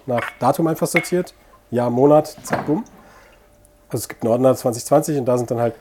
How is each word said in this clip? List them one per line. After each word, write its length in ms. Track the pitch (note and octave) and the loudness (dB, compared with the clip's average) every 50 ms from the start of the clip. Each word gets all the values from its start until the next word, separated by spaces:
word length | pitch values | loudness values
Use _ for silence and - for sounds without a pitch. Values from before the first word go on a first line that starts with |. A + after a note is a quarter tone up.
| - | -6
nach 160 | - B2 A#2 - - - - | -4 -4 -2 -4 -4 -6 -2
Datum 280 | B2 B2+ C#3 - E3 | 0 0 2 2 0
einfach 200 | D#3+ D#3+ - F3 | 0 0 -2 -2
sortiert. 460 | - - E3+ - - F3+ F3+ F3+ - - _ _ _ _ _ _ - | -2 -2 -2 -2 -2 -2 -4 -4 -4 -10 _ _ _ _ _ _ -6
Jahr, 180 | A#2 A#2+ A#2+ B2 | -4 -2 -2 0
Monat, 460 | A#2+ B2 C3+ C#3+ D3+ D#3 D3+ - - - - | 2 4 6 6 6 6 4 0 -6 -16 -10
zack, 220 | - A#2 A2 - | -6 -6 -4 -2
bumm. 180 | - D3+ G3 B3 - - - - - - - - - _ _ _ _ _ _ _ _ _ _ _ | -2 -4 -4 -4 -8 -16 -20 -20 -20 -20 -20 -20 -20 _ _ _ _ _ _ _ _ _ _ _
Also 160 | - - A#2+ - | -8 -8 -8 -8
es 60 | - | -8
gibt 140 | - - - | -10 -6 -2
einen 80 | A2+ | 0
Ordner 240 | A2+ B2 C3 C3 B2+ | 2 4 4 2 2
zwanzig 280 | - - C3 A#2 A#2 - | 2 0 -4 -4 -4 -2
zwanzig 320 | - C#3+ D3+ D3+ - D3+ | 0 2 2 2 0 -2
und 80 | C#3 A#2+ | -2 0
da 120 | B2 B2 | 0 0
sind 120 | B2 A#2+ - | 0 -2 -2
dann 80 | C3 A#2 | -2 -2
halt 140 | A#2 A#2 A2+ - | -2 -2 -4 -6